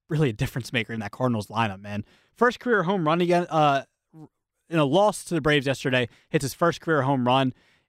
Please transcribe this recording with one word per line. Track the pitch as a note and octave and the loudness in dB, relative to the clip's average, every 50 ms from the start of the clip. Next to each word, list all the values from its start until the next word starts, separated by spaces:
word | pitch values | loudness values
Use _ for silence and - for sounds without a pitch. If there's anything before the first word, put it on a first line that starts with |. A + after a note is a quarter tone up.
| _ _ | _ _
really | D#3+ D3 D#3 C3 | -2 0 0 0
a | G#2+ | 0
difference | - C#3 - - C3+ A2 - - | -2 -4 -6 -6 -8 -10 -4 -4
maker | A#2+ A2 - A#2 | -4 -4 -2 -6
in | A2 | -8
that | G#2 G2+ - | -8 -8 -6
Cardinals | - B2+ B2+ A#2+ G#2+ G2 | -2 -2 0 0 -2 -4
lineup, | - G#2 A2 A#2 G#2+ F#2+ G2 | -4 -2 -2 -2 -2 -2 -8
man. | G2+ G#2 G#2 G#2 G#2+ - _ _ _ _ _ | -12 -10 -8 -8 -10 -10 _ _ _ _ _
First | - A#3 B3 A3 - | 0 0 0 0 -2
career | - B3 A#3 G3+ E3 | -2 0 0 2 2
home | E3+ G#3 G3 D#3+ | 0 0 0 0
run | D3+ E3 F3 | 0 0 2
again, | F3+ E3+ F3 F3 F3+ E3+ | 2 2 2 0 0 0
uh, | D#3 D#3+ D3+ C#3+ C#3 C3+ B2 - _ _ _ _ _ D#3+ D3+ - _ _ _ _ _ _ _ _ | 0 2 2 2 2 0 -2 -6 _ _ _ _ _ -20 -20 -20 _ _ _ _ _ _ _ _
in | E3 E3 | 0 0
a | D3 | 2
loss | C3+ C#3+ F#3+ G#3 G#3+ F3+ - - | 2 4 4 4 2 0 -2 -6
to | - E3+ | -6 -4
the | D#3+ | -2
Braves | B2 D#3 D3 D3 B2 | 0 2 2 2 2
yesterday. | C#3 B2+ - - C#3+ B2+ B2+ B2 - - _ _ _ | 0 -4 -4 -2 0 0 0 0 -2 -6 _ _ _
Hits | - D#3 C#3+ | -2 -2 -2
his | B2 - | -2 -2
first | - F3 E3+ D#3 - | 0 0 0 0 -2
career | - E3+ D#3+ C#3+ B2+ | -2 0 0 0 2
home | C3+ C#3+ C3 A#2+ | 0 0 0 2
run. | B2 B2+ C3+ C3+ C3 - - _ _ _ _ _ | 2 2 2 2 0 -4 -6 _ _ _ _ _